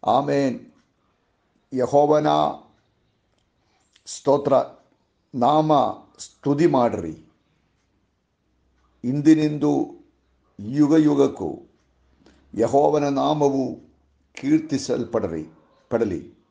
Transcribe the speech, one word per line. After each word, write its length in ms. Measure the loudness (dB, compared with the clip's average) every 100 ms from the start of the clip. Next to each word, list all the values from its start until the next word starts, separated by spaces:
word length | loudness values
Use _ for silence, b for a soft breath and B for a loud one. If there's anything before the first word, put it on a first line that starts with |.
| 0
ಆಮೇನ್. 640 | 0 0 -2 -2 -6 -14 _ _ _ _ _ _ _ _ _ _
ಯೆಹೋವನ 540 | -4 0 2 2 2 2 0 -2 -4 -18 _ _ _ _ _ _ _ _ _ _ _ _ _ -20
ಸ್ತೋತ್ರ, 480 | -6 0 0 2 0 0 -12 _ _ _ _ _ -2
ನಾಮ 360 | 2 2 2 2 0 -4 -18 _
ಸ್ತುತಿ 480 | -20 _ -4 2 2
ಮಾಡಿರಿ. 640 | 2 0 -2 -8 -12 _ _ _ _ _ _ _ _ _ _ _ _ _ _ _ _ _ _
ಇಂದಿನಿಂದು 920 | -6 0 4 4 2 -2 -2 -2 -4 -10 _ _ _ _ _ -16
ಯುಗ 340 | -8 0 4
ಯುಗಕ್ಕೂ 680 | 4 4 2 0 0 -10 -10 -18 _ _ _ _ _ b b b -4
ಯೆಹೋವನ 500 | 0 2 4 2 2
ನಾಮವು 680 | -2 -2 0 0 0 -6 -8 -18 _ _ _ _
ಕೀರ್ತಿಸಲ್ಪಡಲಿ, 1200 | -10 -2 -2 0 -6 -4 -6 -4 -4 -4 -8 -12 _ _ _ _
ಪಡಲಿ. 440 | -2 -2 -4 -12 _ _